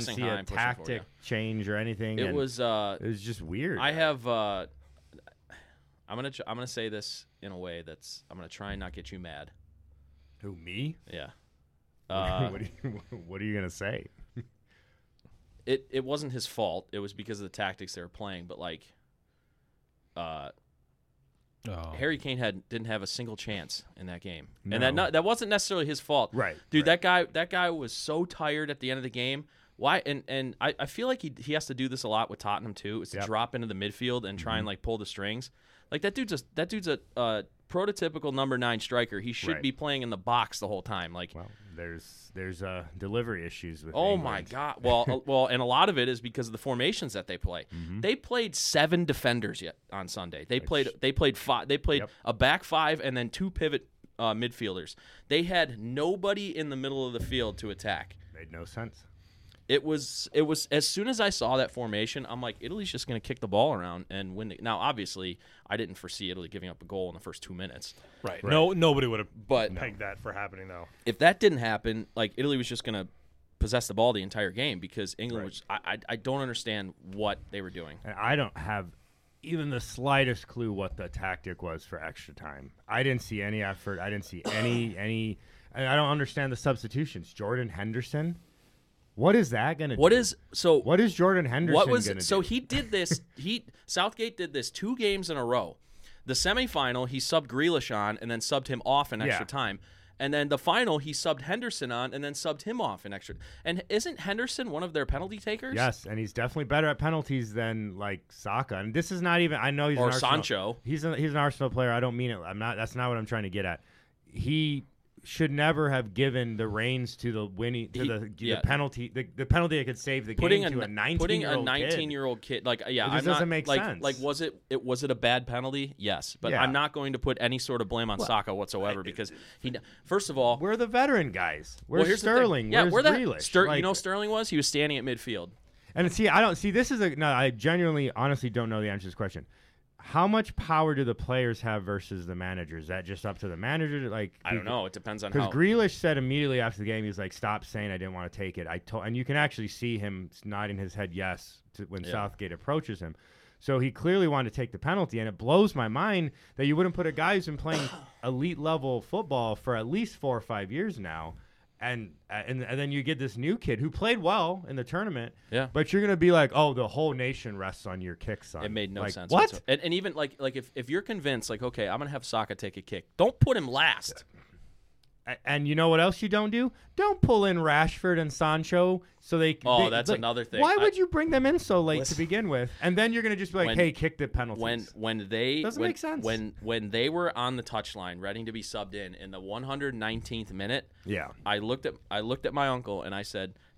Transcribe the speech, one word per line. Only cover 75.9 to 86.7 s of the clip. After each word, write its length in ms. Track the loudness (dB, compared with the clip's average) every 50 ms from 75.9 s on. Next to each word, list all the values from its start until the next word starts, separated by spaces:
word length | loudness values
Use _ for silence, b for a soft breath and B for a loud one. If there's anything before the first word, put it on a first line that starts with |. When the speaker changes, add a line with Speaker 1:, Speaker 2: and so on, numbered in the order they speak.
| -6
Speaker 1:
I, 40 | -6 -6 -6
I 60 | -6
don't 260 | -6 -4 -4 -4 -2
understand 520 | -4 -4 -6 -6 -4 -4 -4 -4 -6 -8 -12 _
what 380 | -16 -12 -6 -2 -2 -2 -2 -4 -8 -10
they 140 | -10 -8 -8
were 80 | -8
doing. 260 | -10 -10 -12 -12 -14 -14 -12
Speaker 2:
And 100 | -12 -6
I 220 | -2 0 2 2
don't 200 | 2 0 -2 -4
have 300 | -6 -6 -4 -4 -4 -4 -8 -12 -20 _ _ _ _ _ _ _ _
even 300 | -8 -4 -4 -2 -2 -2
the 80 | -4 -4
slightest 680 | -6 -8 -8 -4 0 2 4 4 4 2 0 -2 -6
clue 240 | -10 -6 -4 -4 -2 -2
what 220 | -2 -4 -4 -6
the 140 | -8 -8 -8
tactic 540 | -6 -6 -4 -4 -4 -6 -6 -8 -8 -6 -6
was 200 | -8 -8 -8 -10
for 160 | -12 -12 -10
extra 360 | -10 -10 -12 -12 -16 -18 -16
time. 360 | -14 -12 -12 -12 -14 -16 -18 -20 _ _
I 140 | -2 0 0
didn't 220 | 2 2 0 0 -2
see 180 | -4 -4 -4
any 220 | -2 -2 -2 -2 -2
effort. 340 | -4 -4 -6 -6 -8 -6 -4
I 120 | -4 -4
didn't 140 | -4 -6 -6
see 180 | -8 -12 -8 -6
any, 500 | -4 -2 0 0 0 0 0 -2 -4 -4
<coughs> 20 | -4
any, 400 | -4 -2 -2 -2 -2 -4 -6 b b b b b b b -6
and 140 | -4 0
I 80 | 2 2
don't 140 | 4 4 4
understand 400 | 2 2 0 -2 -2 -2 -2 -2
the 40 | -2
substitutions. 800 | 0 0 0